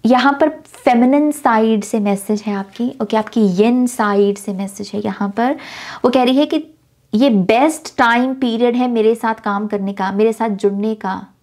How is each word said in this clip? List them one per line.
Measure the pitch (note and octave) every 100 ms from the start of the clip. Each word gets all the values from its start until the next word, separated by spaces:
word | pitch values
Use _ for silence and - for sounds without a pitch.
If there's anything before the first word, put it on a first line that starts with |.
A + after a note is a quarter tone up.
| A3
यहाँ | B3 C4
पर | C#4 D#4 D#4 -
फेमिनिन | - - A#3+ B3 C#4+ D4+
साइड | D4 B3+ A3+ A3+ A3
से | G#3 A3+
मैसेज | G3+ G3 - G#3
है | G#3+ G3
आपकी, | G3 - A#3+ -
ओके, | G#3+ A3
आपकी | G#3+ A#3
यिन | G3+ F3+ A3 B3 B3
साइड | - G#3 G3+ G3+ G3+
से | -
मैसेज | F#3+ G3 G3 G3+
है | G#3 G#3
यहाँ | G3 G3+
पर। | G3+ A#3+ D#4 - - - - B3
वो |
कह | B3+
रही | B3 C4
है | D4+
कि | D#4+ - _ _ _ _ G#3+
ये | C#4
बेस्ट | G#3 F#3 A3+ D4+ D#4 - -
टाइम | A#3+ A#3+ C4
पीरियड | C4 B3+ A3+ A#3+ A#3+
है | B3+
मेरे | A#3 A3 A3+
साथ | A3+ A3
काम | G#3 G3+ G#3
करने | G#3 G3
का, | G3 F#3+
मेरे | G3 A3
साथ | A3 A3+
जुड़ने | G3+ G3+ G3+ G#3+ G#3+
का। | F#3+ F#3+ - _